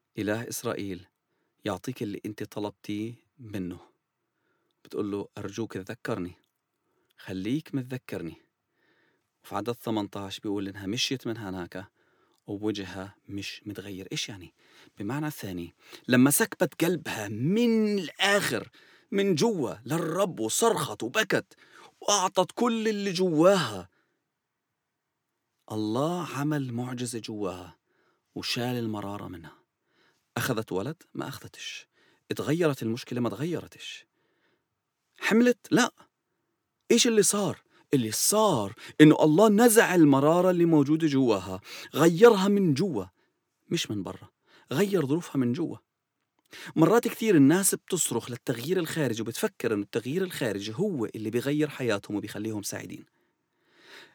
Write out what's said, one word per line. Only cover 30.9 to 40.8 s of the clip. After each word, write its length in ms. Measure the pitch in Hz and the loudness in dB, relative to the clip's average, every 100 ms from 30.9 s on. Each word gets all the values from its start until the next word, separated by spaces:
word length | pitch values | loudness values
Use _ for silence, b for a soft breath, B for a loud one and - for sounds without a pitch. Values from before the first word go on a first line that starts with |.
| - _ | -10 _
ما 140 | - 139 | -10 -10
أخذتش. 600 | - - - - - - _ _ _ - | -12 -18 -16 -14 -14 -18 _ _ _ -10
اتغيرت 520 | 104 101 165 160 135 | -6 -2 2 0 0
المشكلة؟ 380 | 113 113 - 123 | -4 -6 -6 -4
ما 80 | 117 | -4
تغيرتش. 800 | 98 170 131 90 - - - _ _ _ _ _ _ _ _ _ _ _ _ | -4 -6 -6 -10 -16 -18 -18 _ _ _ _ _ _ _ _ _ _ _ _
حملت؟ 380 | - 220 247 - - | 2 4 4 2 0
لا. 240 | 214 247 _ _ _ _ _ _ _ _ _ - | 0 0 _ _ _ _ _ _ _ _ _ 0
إيش 160 | 233 240 | 2 4
اللي 160 | 214 | 4
صار؟ 400 | - 208 170 - _ b b | 2 0 -2 -6 _ b b
اللي 160 | 139 110 | 0 0
صار 640 | - - 208 214 127 98 - B B | -2 2 4 4 2 -2 -8 B B
إنه 160 | 151 - | 8 10
الله 240 | 156 156 220 | 6 6 6
نزع 460 | 202 247 220 180 | 8 6 6 6
المرارة 560 | 180 147 135 147 170 185 | 6 8 8 6 4 4
اللي 140 | 175 | 4
موجودة 420 | 170 156 | 4 4